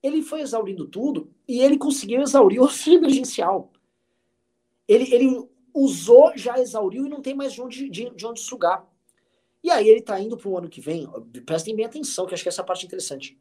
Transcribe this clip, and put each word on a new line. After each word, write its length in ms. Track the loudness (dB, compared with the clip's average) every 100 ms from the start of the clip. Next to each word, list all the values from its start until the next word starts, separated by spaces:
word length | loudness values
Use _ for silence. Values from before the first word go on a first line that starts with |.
Ele 200 | -2 -4
foi 180 | -6 -10
exaurindo 480 | -6 -6 -6 -10 -12
tudo 420 | -6 -6 -6 -10 _ -8
e 140 | 2
ele 180 | 4 4
conseguiu 440 | 0 -4 -2 -2
exaurir 400 | 2 6 6 6
o 20 |
auxílio 360 | 2 2 4 6
emergencial. 720 | 6 0 -2 -4 -2 -2 -6 _ _ _ _ _ _ _ _ _ _ _ 2
Ele, 260 | 2 4
ele 360 | 2 2 0 -8 _ _
usou, 580 | 0 0 0 8 8 8 4
já 240 | -6 -4
exauriu 460 | -4 -4 -6 -6 -10
e 40 |
não 120 | -10
tem 120 | -10
mais 180 | -8 -8
de 100 | -10
onde, 280 | -14 -12 -12
de, 200 | -10 -12
de 160 | -12 -14
onde 140 | -12
sugar. 480 | -16 -4 -4 -4 _ _ _ _ _ _ _ _
E 100 | -2
aí 180 | 2 6
ele 120 | 6
tá 180 | 4 -8
indo 180 | -8 -10
pro 180 | -8 -8
ano 140 | -8
que 100 | -14
vem, 300 | -10 -10 -10 -16 -20 -20
prestem 320 | -6 -6 -4 -6
bem 100 | -6
atenção, 420 | -8 -10 -8 -8
que 60 |
eu 20 | -6
acho 80 |
que 60 | -8
essa 140 | -8
parte 220 | -8 -8 -10
é 0 |
interessante 500 | -12 -12 -12 -16 _